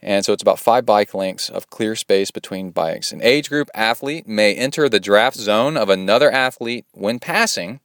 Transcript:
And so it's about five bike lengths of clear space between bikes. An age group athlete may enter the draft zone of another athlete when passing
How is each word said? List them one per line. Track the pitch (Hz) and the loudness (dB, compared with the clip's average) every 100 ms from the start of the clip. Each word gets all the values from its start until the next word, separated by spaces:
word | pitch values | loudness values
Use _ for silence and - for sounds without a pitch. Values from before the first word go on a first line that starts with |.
And | 98 101 | -2 -2
so | 98 | 0
it's | 104 | 0
about | 101 95 | 2 2
five | - 117 120 | 2 2 4
bike | 104 104 | 2 2
lengths | 95 95 - - | -2 -6 -6 -10
of | - - | -10 -12
clear | - 110 110 | -6 -4 -4
space | - 98 98 | 0 0 0
between | - - 95 95 | -6 -10 -10 -6
bikes. | 85 82 80 - | -4 -4 -4 -8
An | - | -2
age | 113 143 143 | 0 0 0
group | 143 143 | -4 -6
athlete | - 110 117 139 156 - | -2 -2 -2 -6 -10 -6
may | 107 107 | 0 0
enter | 101 127 147 147 | 2 -4 0 0
the | 107 | 0
draft | 95 101 120 - | 4 4 4 0
zone | 107 107 131 156 | 0 2 2 0
of | 104 | 0
another | 95 95 113 143 | 0 4 4 4
athlete | 131 131 - 117 120 - | 2 -2 -4 -8 -8 -12
when | - 101 120 | -8 -6 -6
passing | - 175 226 - 90 131 | -4 -2 -2 -2 -8 -12